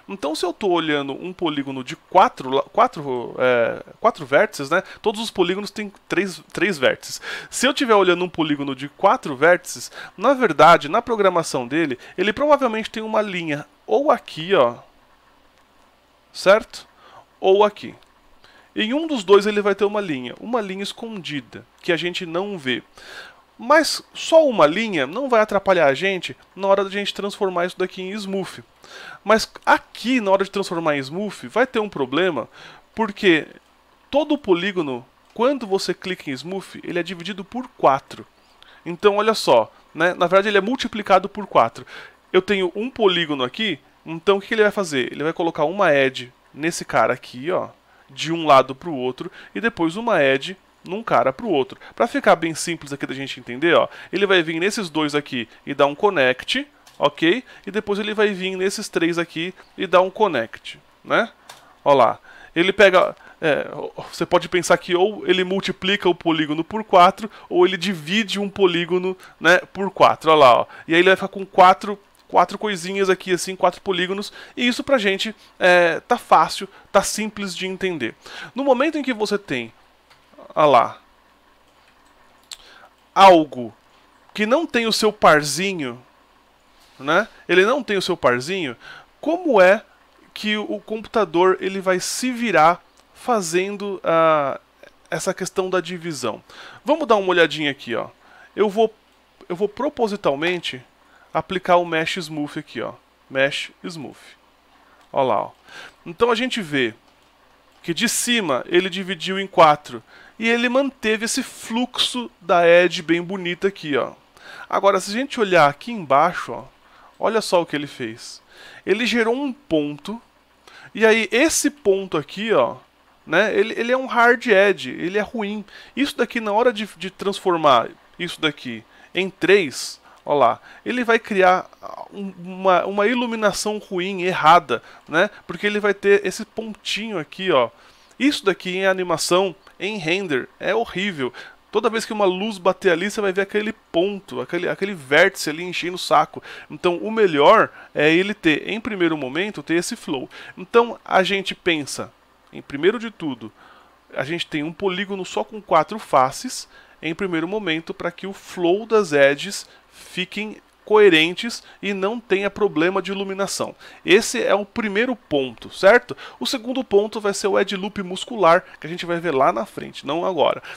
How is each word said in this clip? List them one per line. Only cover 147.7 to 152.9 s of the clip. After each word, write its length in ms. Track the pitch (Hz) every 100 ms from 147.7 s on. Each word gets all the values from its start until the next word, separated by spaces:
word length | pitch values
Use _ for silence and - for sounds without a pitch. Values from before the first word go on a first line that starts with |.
| - -
é 160 | - 151
ele 220 | 165 196
ter, 340 | 214 165 147 -
em 140 | 202
primeiro 340 | 240 202 170
momento, 480 | 160 127 147 208 180
ter 120 | -
esse 200 | 165 180
flow. 360 | 240 - 135 - - - -
Então, 420 | 185 233 233 -
a 180 | - 190
gente 320 | 180 196 190
pensa, 560 | - 180 160 135 - 104 _ _ _ _
em 120 | -
primeiro 360 | - 139 170